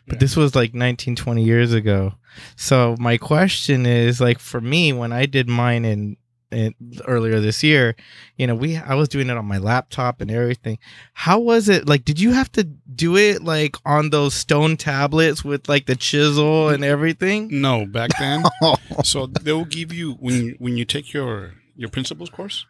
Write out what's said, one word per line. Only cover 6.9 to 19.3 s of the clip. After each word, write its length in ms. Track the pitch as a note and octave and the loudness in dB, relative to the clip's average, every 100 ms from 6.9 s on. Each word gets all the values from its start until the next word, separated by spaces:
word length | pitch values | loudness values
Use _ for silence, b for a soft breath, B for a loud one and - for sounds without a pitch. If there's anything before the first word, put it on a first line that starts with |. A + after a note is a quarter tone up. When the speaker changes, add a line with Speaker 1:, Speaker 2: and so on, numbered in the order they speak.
| A#2+ - | -12 -2
Speaker 1:
earlier 320 | B2 A2+ A2 | 0 2 2
this 240 | G#2+ G#2+ | 0 2
year, 320 | D#3 D3 A#2 - B B B - | 4 4 4 0 B B B -4
you 120 | B2+ | -2
know, 80 | A#2 | -2
we, 200 | D3+ D#3+ | -2 -6
I 200 | C#3+ C#3 | -4 0
was 120 | D3 | 0
doing 220 | C#3 B2+ | -2 -4
it 60 | A#2+ | -4
on 100 | G#2 | -4
my 120 | G2 | -4
laptop 640 | G2+ B2 - - B2 A#2+ | 0 -2 -2 -4 -4 -4
and 120 | G#2 | -4
everything. 460 | A2+ A#2+ A#2+ A2+ G#2+ B B B | -2 -2 -4 -6 -10 B B B
How 260 | - E3+ G3+ | -8 2 2
was 300 | A#3 A#3 G3+ | 4 2 4
it? 180 | F3+ C#3+ | 2 4
Like, 160 | C#3+ | 2
did 140 | D3 D3+ | 2 2
you 140 | A3 | 2
have 180 | B3+ C4 | 2 0
to 120 | - | -2
do 520 | E3+ C#3 - B2 E3 F#3+ | -2 -4 -18 -4 0 4
it, 280 | G#3 G3 | 4 2
like, 320 | E3 D#3 D3+ - C#3+ | -2 0 -2 -4 0
on 240 | D3 D3+ | 0 2
those 240 | D3+ C#3+ | 2 0
stone 420 | - - D3 D#3 D#3+ | -2 0 2 2 0
tablets 680 | D#3 C#3 C#3+ D#3 D#3+ D#3 | -4 -2 0 2 2 2
with, 240 | C#3+ C#3+ - | -4 -6 0
like, 180 | C#3+ - | 0 2
the 80 | |
chisel 760 | B2+ - D3 D3 D3 D3+ D#3 D#3 | -2 0 2 2 2 2 2 2
and 120 | C#3+ | 0
everything? 800 | C#3+ C#3+ D#3+ D#3+ F#3 G#3 A3 C#3 | 0 0 0 -2 -2 -2 -4 -2
Speaker 2:
No, 260 | C#3 A#2+ G2+ | 0 0 -2
back 240 | A2+ A#2 - | -4 -4 -2
then. 240 | C#3 D3 E3+ - | -2 0 0 2
Speaker 3:
<laughs> 440 | D#3+ - - B2 | 0 0 -2 -4
Speaker 2:
So 220 | - C#3+ | -2 -2
they'll 380 | C3 | -4